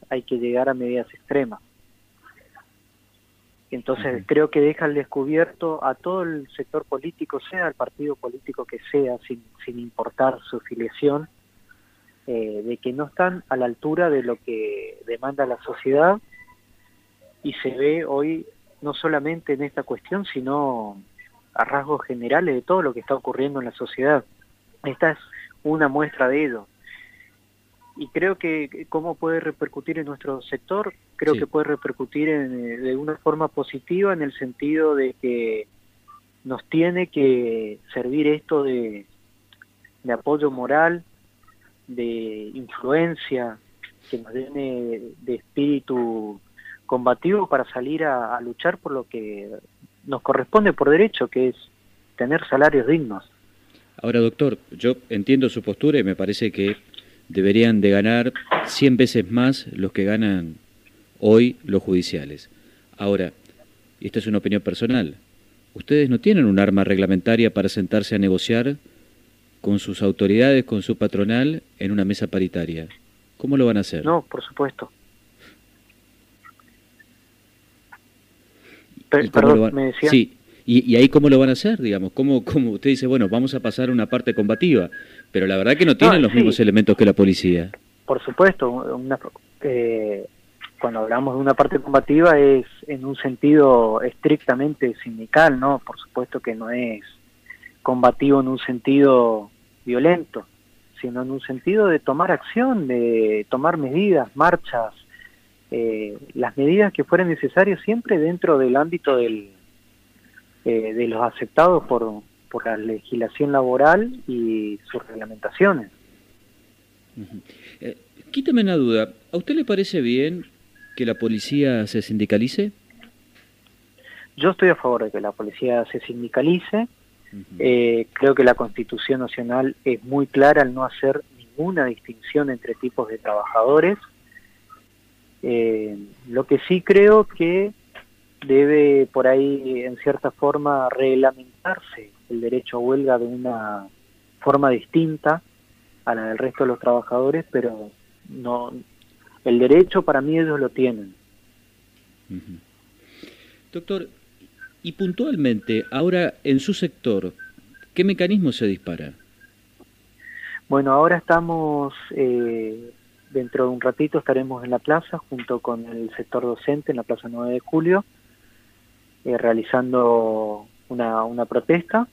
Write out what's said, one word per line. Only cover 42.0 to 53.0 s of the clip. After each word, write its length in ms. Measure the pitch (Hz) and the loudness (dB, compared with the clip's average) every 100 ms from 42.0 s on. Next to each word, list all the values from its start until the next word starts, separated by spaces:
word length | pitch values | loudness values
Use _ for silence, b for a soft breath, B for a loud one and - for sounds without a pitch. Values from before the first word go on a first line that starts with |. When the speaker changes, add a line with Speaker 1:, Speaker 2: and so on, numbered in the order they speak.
| 117 113 113 107 107 | -6 -6 -8 -12 -14
Speaker 1:
influencia, 1040 | 131 117 - 127 156 170 156 - 127 120 110 _ _ - _ _ | -16 -16 -8 -2 0 0 -4 -6 -6 -6 -10 _ _ -20 _ _
que 100 | 120 | -12
nos 140 | 113 | -10
llene 680 | 123 135 143 135 123 120 113 117 - | -12 -10 -8 -8 -6 -8 -8 -12 -12
de 140 | 123 120 | -8 -8
espíritu 1040 | _ - 143 139 - 127 117 113 107 101 _ _ B B - | _ -4 -2 -2 -2 -4 -2 -4 -8 -14 _ _ B B -4
combativo 640 | 127 123 120 170 202 175 | -2 0 0 0 0 0
para 160 | 135 123 | -2 -4
salir 340 | 127 131 160 151 | -8 -6 -4 -2
a, 320 | 127 113 120 | -4 -4 -8
a 40 | |
luchar 360 | 120 117 170 190 | -10 -6 -4 -4
por 160 | 165 | -6
lo 100 | 135 | -10
que 460 | - 117 107 101 101 104 - _ - _ - | -10 -12 -12 -14 -14 -18 -20 _ -20 _ -10
nos 140 | 139 | -6
corresponde 500 | - 131 127 214 202 | -2 -2 2 4 4
por 160 | - 143 | 2 4
derecho, 380 | 160 214 - 123 | 4 4 0 -4
que 220 | 127 127 | 0 -2
es 60 | - - _ _ _ _ - | -2 -14 _ _ _ _ -8
tener 260 | 123 160 - | -2 -2 0
salarios 400 | 135 151 143 120 | 2 4 4 2
dignos. 420 | 160 | 0